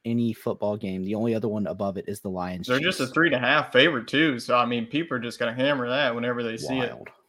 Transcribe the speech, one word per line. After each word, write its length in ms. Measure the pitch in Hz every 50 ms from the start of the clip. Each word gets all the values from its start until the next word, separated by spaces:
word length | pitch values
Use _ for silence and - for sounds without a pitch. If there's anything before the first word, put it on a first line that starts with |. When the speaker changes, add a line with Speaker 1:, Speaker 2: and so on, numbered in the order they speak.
| -
Speaker 1:
any 280 | 117 117 120 117 117 110
football 440 | - - 120 104 - 107 104 107 104
game. 260 | 104 95 92 92 92
The 120 | 98 107
only 180 | 104 113 120 113
other 140 | 113 101 113
one 180 | 104 107 101
above 320 | 76 - 95 101 98 92 95
it 80 | - -
is 120 | 101 -
the 100 | - 101
Lions 380 | 92 90 90 92 90 87 - 123
Speaker 2:
They're 120 | 123 135
just 200 | 156 185 185 -
a 40 | 135
Speaker 1:
Chiefs. 100 | 127 -
Speaker 2:
three 140 | 156 165 165
and 80 | 135
a 40 | 127
half 320 | 123 127 143 151 139 -
favorite 360 | - 123 143 175 151 120 110 -
too. 320 | - 143 160 156 131 117
So, 160 | - - 123
I 100 | 123 120
mean, 200 | 117 120 120 113
people 320 | 117 - 151 170 165 135 123
are 40 |
just 180 | 123 120 110 -
gonna 140 | 120 113 113
hammer 360 | 127 135 143 147 131 123 120
that 240 | 127 143 147 123 117
whenever 300 | 117 117 123 120 120 120
they 140 | 113 110 117
see 220 | 131 - 131 131
it. 120 | 123 117
Speaker 1:
Wild. 180 | 120 - - - - _ _